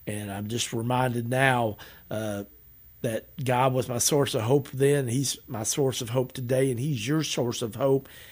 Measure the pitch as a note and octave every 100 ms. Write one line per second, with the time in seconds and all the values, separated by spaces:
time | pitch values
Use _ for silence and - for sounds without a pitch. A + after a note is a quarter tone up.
0 | - G#2 G2+ G2 G#2 A#2+ - A#2 A#2 B2
1 | B2+ A#2+ A#2 B2+ C3+ B2 A2+ G#2+ - -
2 | - G#2+ G#2+ G2+ G2+ - - - - -
3 | B2 A2 - - B2 B2 C3 B2+ B2+ A#2+
4 | - D3 C3 B2+ A2 C#3+ C3 C3 C#3 C#3+
5 | B2 B2 B2+ - - A2 A2+ - C3+ -
6 | A#2 B2+ B2+ - B2 C3 C3+ A#2 D3 B2+
7 | A2 D#3 D3 - A#2+ A2+ A#2 G#2+ C#3 C3+
8 | - - -